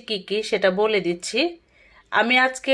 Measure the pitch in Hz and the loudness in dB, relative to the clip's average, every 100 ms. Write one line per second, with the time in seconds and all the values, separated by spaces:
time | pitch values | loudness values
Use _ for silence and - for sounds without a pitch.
0 | - 208 185 208 214 208 196 185 214 208 | -8 -8 -4 -6 -2 0 2 2 2 0
1 | 170 175 - 226 339 339 _ _ _ _ | 0 -4 -4 -2 -2 -4 _ _ _ _
2 | _ - 233 254 262 262 277 | _ 0 2 4 2 0 0